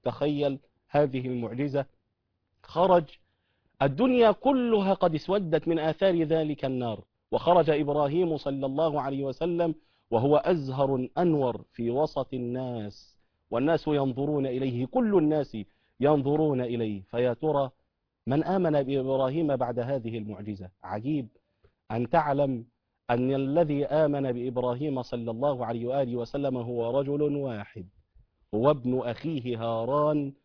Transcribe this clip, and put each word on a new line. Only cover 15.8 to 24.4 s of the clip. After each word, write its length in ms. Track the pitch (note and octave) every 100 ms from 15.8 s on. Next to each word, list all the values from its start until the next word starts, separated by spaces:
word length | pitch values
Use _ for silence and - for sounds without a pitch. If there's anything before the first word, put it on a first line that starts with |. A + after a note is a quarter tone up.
| _ _
ينظرون 640 | C3+ D3+ C3+ D3+ D#3 C3
إليه. 400 | B2 A#2+ A2 G2+
فيا 320 | F#2+ A#2 B2
ترى 360 | A#2 D#3 C#3+ C3 _ _ _ _ _ -
من 160 | C#3
آمن 400 | E3+ F#3+ E3+ D3
بإبراهيم 720 | C3 C#3 C3 C3+ C3 D3+ D#3 C3
بعد 240 | B2 A#2+
هذه 380 | A#2+ C#3 A2+ A2+
المعجزة؟ 520 | G#2 G#2 G#2 F#2+ F#2 _
عجيب 440 | F#2 G#2+ B2 D3+ A2+ _ _ _ _ _ _
أن 180 | A2+ A#2+
تعلم 560 | E3+ D3 C#3+ C#3+ B2 A#2 _ _ _ -
أن 240 | A#2+ B2+
الذي 520 | C3+ C3+ D3+ D#3+ C#3+ C#3+
آمن 460 | D3+ D3+ C#3+ C3+
بإبراهيم 680 | A#2+